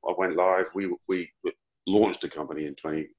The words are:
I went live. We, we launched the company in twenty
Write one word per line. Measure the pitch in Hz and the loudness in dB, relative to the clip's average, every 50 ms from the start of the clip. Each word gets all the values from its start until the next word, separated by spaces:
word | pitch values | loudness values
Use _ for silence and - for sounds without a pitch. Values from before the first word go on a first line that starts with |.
| - | -6
I | - 90 | -4 -2
went | 92 95 90 80 | 0 0 0 2
live. | 85 92 92 92 92 92 - - | 2 4 4 4 2 0 -2 -2
We, | 98 98 92 87 - _ - | -4 -4 -4 -4 -6 _ -2
we | 92 92 87 - _ _ - 87 - _ _ _ _ _ - | -2 -2 -4 -6 _ _ -6 -6 -6 _ _ _ _ _ -2
launched | 92 95 104 107 101 87 - | 2 4 6 6 4 2 -2
the | - 85 | -6 -8
company | - 78 76 67 76 76 76 | -6 -8 -8 -6 -6 -6 -6
in | 73 71 | -6 -8
twenty | - - 78 78 78 78 - _ | -8 -6 -4 -4 -4 -4 -6 _